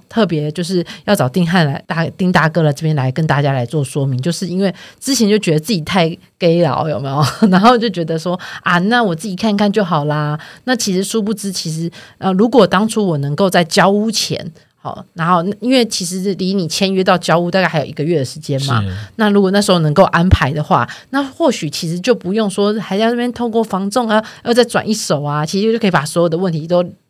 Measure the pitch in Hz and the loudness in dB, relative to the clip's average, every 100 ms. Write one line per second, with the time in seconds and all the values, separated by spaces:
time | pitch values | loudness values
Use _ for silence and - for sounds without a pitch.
0 | - 226 196 156 151 151 170 185 160 - | -4 0 0 0 -2 -4 -2 -2 -4 -6
1 | - 196 127 190 165 185 147 139 - 160 | -4 -2 0 0 2 2 2 -2 -6 -4
2 | 160 - 180 175 156 165 156 139 160 151 | -4 -2 0 2 2 2 0 2 0 0
3 | 131 147 156 139 143 135 120 160 135 147 | 0 0 0 2 2 0 -2 -2 -2 -2
4 | 139 127 170 165 175 180 196 190 - - | -2 -2 -2 -4 -4 -2 -2 -4 -14 -10
5 | 262 262 202 214 190 156 156 180 156 185 | -4 0 2 2 2 0 0 -2 0 0
6 | 165 - _ _ 175 170 160 - 156 139 | 0 -2 _ _ 2 4 2 0 -2 -4
7 | 135 139 143 - 214 185 226 240 226 175 | -2 0 0 2 4 6 6 4 2 -2
8 | 165 165 180 180 - - - 175 196 247 | -4 -4 -4 -6 -8 -8 -2 0 2 2
9 | 214 160 220 180 220 202 208 214 175 160 | 0 -2 -6 -4 0 2 2 2 0 0
10 | 147 151 147 151 - - 247 254 208 185 | 0 -2 -2 -4 -8 -10 -4 -2 -2 -2
11 | 196 226 208 214 196 185 160 160 165 - | -2 -2 -2 -4 -6 -6 -6 -6 -6 -8
12 | - - 190 185 233 254 180 185 220 220 | -20 -6 -2 2 4 4 4 2 0 0
13 | 190 147 139 147 196 185 160 208 180 208 | 0 0 -2 0 2 2 2 2 4 2
14 | 220 214 - - 165 - _ _ 143 - | 0 -2 -4 -6 -8 -16 _ _ -14 -12
15 | - - 165 180 180 196 240 262 233 - | -14 -4 0 2 0 -4 0 2 2 -2
16 | 170 185 196 175 185 196 160 - 190 190 | -6 -4 -4 -2 -2 -2 -2 -2 0 2
17 | 190 180 180 165 175 190 170 160 - - | 2 2 2 0 2 0 0 0 -4 -4
18 | 151 165 - 156 - 135 135 113 98 95 | -2 0 -2 -6 -6 -4 0 0 -2 -6
19 | 104 - 208 202 185 202 202 175 151 156 | -10 -2 2 4 4 4 4 4 4 4
20 | 185 - 180 - 135 139 151 156 120 - | 4 4 2 2 0 -2 0 0 0 -6
21 | - 277 269 - 320 - 151 - 165 180 | -6 -4 -4 0 0 0 -4 -6 -6 -2
22 | 254 190 180 214 202 - 202 214 - 196 | 0 0 0 -2 -2 0 0 0 -4 0
23 | 226 240 247 233 240 226 220 185 196 254 | 0 0 -2 -4 -2 0 0 -2 -2 -2
24 | 233 214 220 - - 233 - 170 214 214 | 0 0 -2 -6 0 2 2 0 -2 -4
25 | - 147 147 147 156 196 220 226 196 165 | -2 -2 -2 -4 -2 -2 0 0 0 0
26 | 151 175 170 165 190 160 165 175 180 - | 0 0 0 0 -2 -4 0 0 0 -8